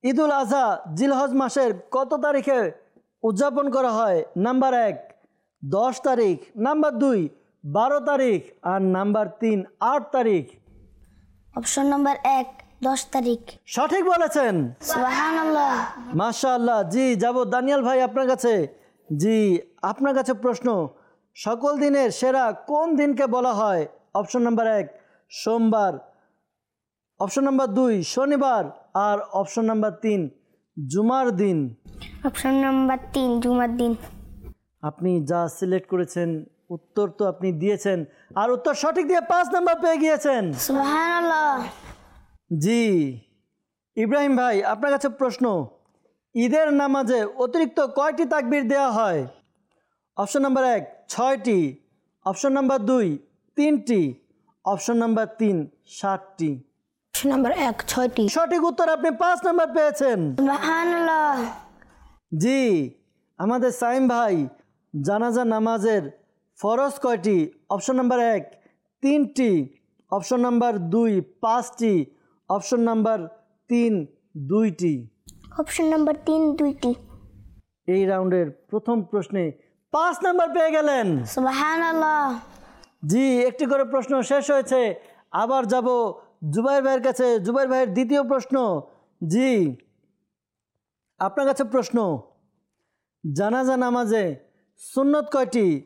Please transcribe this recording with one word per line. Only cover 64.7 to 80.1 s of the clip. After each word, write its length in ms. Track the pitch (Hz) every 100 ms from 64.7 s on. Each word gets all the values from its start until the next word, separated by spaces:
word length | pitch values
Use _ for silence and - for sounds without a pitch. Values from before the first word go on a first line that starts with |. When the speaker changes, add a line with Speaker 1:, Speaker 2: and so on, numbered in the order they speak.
| _ _
Speaker 1:
জানাজা 500 | 151 139 202 240 233 240
নামাজের 580 | 220 220 226 214 214 143 - _ _ _ _
ফরজ 360 | 202 233 277 277
কয়টি? 340 | 254 226 185 190 151 - _
অপশন 260 | 196 - 254
নাম্বার 240 | 247 247
এক, 240 | 233 208 143 - _ _ _ _
তিনটি। 500 | 269 294 247 285 247 175 131 _ _ _ _
অপশন 280 | 196 - 247
নাম্বার 340 | 247 240 240 208 170
দুই, 220 | 208 233 196 151 _
পাঁচটি। 520 | 226 233 233 - 226 185 139 _ _ _ _
অপশন 300 | 196 - 247
নাম্বার 400 | 233 226 220 220 165 - _ _ _
তিন, 240 | 240 233 202 147 _ _ 156
দুইটি। 560 | 135 202 220 160 175 139 117 _ - - - -
Speaker 2:
অপশন 260 | 311 - 320
নাম্বার 220 | 320 302 302 -
তিন 140 | 311 311 294
দুইটি। 320 | 294 277 247 240 - - - - - - _ _ -
Speaker 1:
এই 80 | 185 190
রাউন্ডের 360 | 190 185 180 165 147 _
প্রথম 280 | 214 214 233 175
প্রশ্নে 320 | 208 180 202 165 139 _ _ _
পাঁচ 220 | 294 339